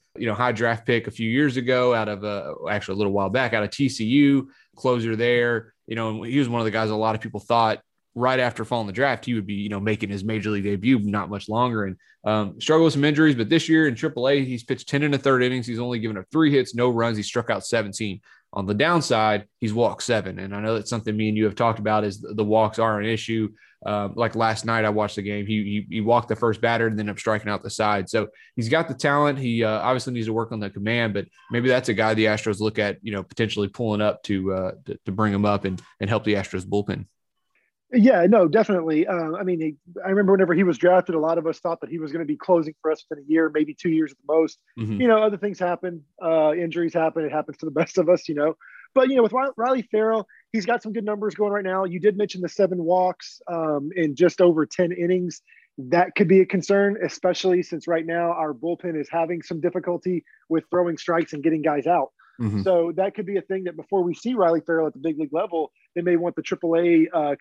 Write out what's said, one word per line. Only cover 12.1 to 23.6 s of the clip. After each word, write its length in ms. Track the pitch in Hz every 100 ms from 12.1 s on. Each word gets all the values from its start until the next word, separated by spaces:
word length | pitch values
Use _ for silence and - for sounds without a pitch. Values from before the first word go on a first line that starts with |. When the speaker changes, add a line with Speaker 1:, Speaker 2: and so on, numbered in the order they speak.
| _
Speaker 1:
um, 360 | 107 107 101 -
struggled 260 | - 160 165
with 80 |
some 100 | 143
injuries, 320 | 147 147 156 123
but 120 | 107
this 200 | 165 160
year 180 | 160 151
in 80 |
triple 340 | 110 - 123 127
A, 160 | 143
he's 200 | 127 123
pitched 240 | - 127 -
ten 160 | 143
and 100 | 147
a 40 | 135
third 260 | 139 131
innings. 240 | 123 127 120
He's 100 | 113
only 220 | 123 120
given 180 | 110 101
up 60 | -
three 180 | 156 156
hits, 240 | 139 123
no 160 | 117 127
runs. 260 | 117 117 107
He 60 |
struck 260 | 101 120 117
out 160 | 117
seventeen. 560 | - 117 104 - 107 92 - _ _
On 100 | 104
the 100 | 98
downside, 720 | 104 156 175 - 113 110 104 - _
he's 140 | 113
walked 280 | 110 110 101
seven. 360 | - 110 92 95
And 180 | 95 101
I 40 |
know 140 | 110
that's 140 | 113 101
something 260 | 117 110
me 140 | 107 107
and 80 | 107
you 80 |
have 100 | 107
talked 240 | - 117 104
about 240 | 107 107
is 200 | 104 101
the, 100 | -
the 120 | 107
walks 340 | 104 110 107 113
are 200 | 110 104
an 60 | 107
issue. 440 | 110 - 113 104 -